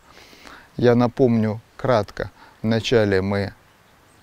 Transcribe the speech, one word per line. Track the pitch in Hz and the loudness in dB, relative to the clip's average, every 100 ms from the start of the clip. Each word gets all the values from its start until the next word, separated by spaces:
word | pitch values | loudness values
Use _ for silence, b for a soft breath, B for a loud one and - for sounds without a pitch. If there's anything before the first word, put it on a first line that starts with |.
| _ b b b b b b b | _ b b b b b b b
Я | 120 120 | 2 4
напомню | 120 - 131 113 107 107 - - | 2 2 0 2 -2 -6 -12 -8
кратко. | 131 120 101 - 101 - b b | -2 0 -2 -8 -12 -12 b b
Вначале | 110 113 - 120 104 95 | -4 -2 0 0 2 0
мы | 95 101 98 - _ _ _ _ _ _ | -2 -4 -6 -10 _ _ _ _ _ _